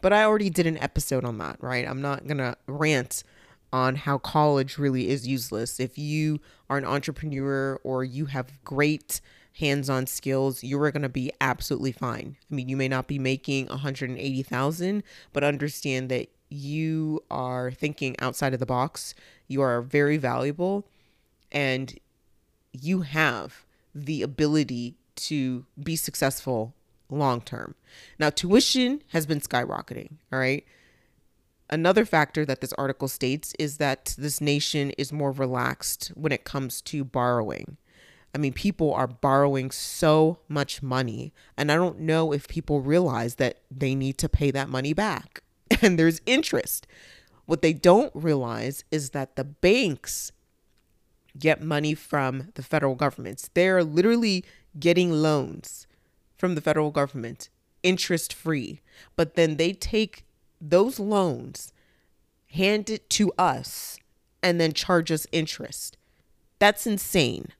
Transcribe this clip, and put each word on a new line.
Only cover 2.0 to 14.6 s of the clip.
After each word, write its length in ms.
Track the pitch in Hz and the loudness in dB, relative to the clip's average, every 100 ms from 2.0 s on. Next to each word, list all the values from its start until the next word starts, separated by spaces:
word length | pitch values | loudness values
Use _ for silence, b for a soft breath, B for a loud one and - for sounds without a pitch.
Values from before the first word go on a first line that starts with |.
not 240 | 143 139 - | -4 -6 -4
gonna 300 | 147 127 - - | -4 -4 -6 -12
rant 580 | 143 156 143 135 - - b b b _ | -2 2 2 0 -8 -12 b b b _
on 240 | 131 127 131 | 2 2 0
how 200 | 143 139 | -2 -2
college 600 | - 156 151 143 135 - | 0 4 4 4 0 0
really 320 | 143 127 101 | 0 0 0
is 180 | 139 123 | -2 -2
useless. 500 | 135 120 107 113 - | -4 -2 -4 -6 -4
If 200 | 127 - | -6 -6
you 420 | 147 151 156 147 b b _ | -4 0 0 -2 b b _
are 80 | 139 | -4
an 80 | 131 | 0
entrepreneur 920 | 143 139 139 156 139 139 135 135 131 | -2 -4 -8 -6 -4 -2 -2 -2 -4
or 220 | - 131 131 | -4 -4 -4
you 220 | 127 151 | -4 -4
have 360 | 135 127 143 | -4 -6 -12
great 560 | - 143 147 151 - - b b b - | -8 2 2 2 -4 -10 b b b -4
hands-on 480 | 151 143 135 131 131 | 0 0 0 -2 -2
skills, 560 | - 135 135 135 127 | -6 -2 0 0 -2
you 180 | 127 139 | -6 0
are 100 | 151 | 0
gonna 180 | 143 139 | 0 -4
be 240 | 131 127 - | -4 -6 -2
absolutely 500 | 135 127 - 143 135 | -2 0 -4 -2 -2
fine. 460 | 117 127 113 - 139 _ | -4 -6 -6 -10 -16 _
I 60 | 147 | -8
mean, 140 | 127 | -4
you 80 | 135 | -2
may 100 | 131 | 0
not 200 | 131 - | -2 -2
be 120 | 139 | -4
making 500 | 131 131 - 135 131 | -2 -2 -2 -4 -2
a 60 | 131 | -6
hundred 340 | 143 135 127 | -6 -6 -6
and 100 | 123 | -4
eighty 220 | 139 131 | -4 -4
thousand, 640 | 131 131 | -4 -2